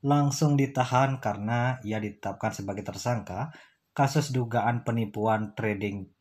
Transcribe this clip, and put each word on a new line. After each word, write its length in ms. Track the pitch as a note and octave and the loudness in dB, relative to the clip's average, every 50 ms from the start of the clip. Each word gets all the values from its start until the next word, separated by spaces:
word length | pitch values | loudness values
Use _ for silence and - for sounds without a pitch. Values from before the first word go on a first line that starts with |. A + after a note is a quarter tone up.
langsung 560 | - C#3 C#3+ D3 C#3+ C#3+ C3+ - D#3 D3 C#3+ | 2 4 4 4 4 2 2 2 4 4 4
ditahan 640 | C#3 C#3 C3 - C3 B2+ B2 B2+ B2+ C3+ C3+ C3 B2+ | 4 2 2 2 0 0 4 4 4 4 4 2 -2
karena 560 | - A2 G2+ G2+ G#2 A2 A#2+ A#2+ A#2+ B2+ B2+ B2+ G#2+ | -2 -4 -2 -2 -2 0 0 2 2 0 -2 -2 -4
ia 160 | G#2 A2 G#2+ | -4 -4 -2
ditetapkan 480 | G#2+ G#2 G#2 _ - G2+ F#2+ - - A2 | -2 -4 -8 _ -8 -8 -6 -2 -4 -4
sebagai 320 | - - G2+ G2 F#2+ G2 | -4 -4 -8 -6 -6 -6
tersangka 720 | G#2 - F#2 - - B2 A#2+ A2+ F2 - F#2 G2 C3 D#3+ - - - _ _ _ _ _ _ | -6 -8 -10 -4 -2 -2 -2 -2 -4 -6 -6 -6 -6 -6 -8 -16 -20 _ _ _ _ _ _
kasus 400 | - C#3 C#3 - D#3 - - B2+ | 0 0 2 2 0 0 2 0
dugaan 480 | B2+ B2 A#2 A2+ C3+ G#2+ A#2 A#2+ A#2+ | -2 -2 0 0 2 2 2 0 0
penipuan 720 | A#2+ - A#2 A#2 A2+ G#2 - A2 G#2+ A2 A2 A2 G#2+ G2+ - | -2 0 0 0 0 -2 -2 0 2 2 2 2 0 -4 -6
trading 560 | - A2 G#2+ G#2 G2 G#2 G2+ G2 G2+ F#2 - _ _ | -2 -2 -2 0 0 -2 -4 -4 -4 -10 -12 _ _